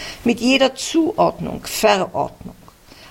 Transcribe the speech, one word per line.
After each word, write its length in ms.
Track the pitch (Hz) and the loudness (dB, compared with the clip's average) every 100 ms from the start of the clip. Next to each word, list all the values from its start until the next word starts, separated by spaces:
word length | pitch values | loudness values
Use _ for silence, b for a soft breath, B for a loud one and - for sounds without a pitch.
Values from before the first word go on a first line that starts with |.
| B B | B B
Mit 160 | 233 233 | -2 0
jeder 360 | 240 262 262 262 | 2 4 4 0
Zuordnung, 880 | - 330 320 - 170 - 156 147 | -2 0 0 2 0 0 -8 -8
Verordnung, 920 | - - 214 202 - - 143 - - - - _ B B B | -8 0 2 2 0 -4 -6 -8 -18 -20 -20 _ B B B